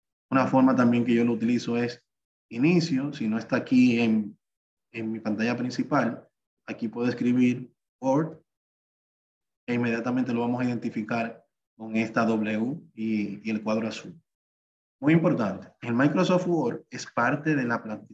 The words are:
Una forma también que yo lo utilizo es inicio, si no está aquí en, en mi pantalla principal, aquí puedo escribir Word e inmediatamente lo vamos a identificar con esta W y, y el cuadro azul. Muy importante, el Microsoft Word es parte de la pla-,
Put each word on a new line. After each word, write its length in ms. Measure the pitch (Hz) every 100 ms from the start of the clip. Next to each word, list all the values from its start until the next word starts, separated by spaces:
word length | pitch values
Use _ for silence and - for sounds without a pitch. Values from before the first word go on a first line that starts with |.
| _ _ _
Una 140 | 135 127
forma 300 | 131 131 127
también 280 | 120 120
que 80 | 120
yo 120 | 117
lo 80 | 120
utilizo 440 | 110 113 120 - 117
es 280 | 120 - _ _ _ _ _
inicio, 600 | 113 147 175 - 131 143
si 140 | 151 113
no 100 | 110
está 200 | 107 127
aquí 420 | - 127 127 117
en, 400 | 117 110 104 - _ _ _ _ _
en 180 | - 110
mi 80 | 113
pantalla 380 | 110 104 113 120
principal, 720 | 123 127 151 175 123 - - _ _ _ -
aquí 180 | - 113
puedo 220 | 120 123
escribir 680 | - 123 127 123 123 - _ _ _
Word 400 | 131 139 160 - _ _ _ _ _ _ _ _ _ _ _ _ -
e 80 |
inmediatamente 580 | 120 120 113 123 127 123
lo 100 | 117
vamos 180 | 120 127
a 60 | 123
identificar 760 | 120 117 113 107 117 117 - _ _ _ -
con 200 | 110 110
esta 280 | 107 127 110
W 540 | 110 104 107 117 165 -
y, 460 | - 110 107 101 98
y 80 | 110
el 100 | 107
cuadro 280 | 107 110 95
azul. 260 | - 92 - _ _ _ _ _ _ _ _
Muy 140 | 139
importante, 580 | 165 170 123 104 92 - _
el 140 | 113
Microsoft 520 | 117 147 180 165 180 170
Word 380 | 170 123 - -
es 160 | 123 -
parte 500 | - 120 143 156 147
de 80 |
la 180 | 120 113
pla-, 240 | 110 107 -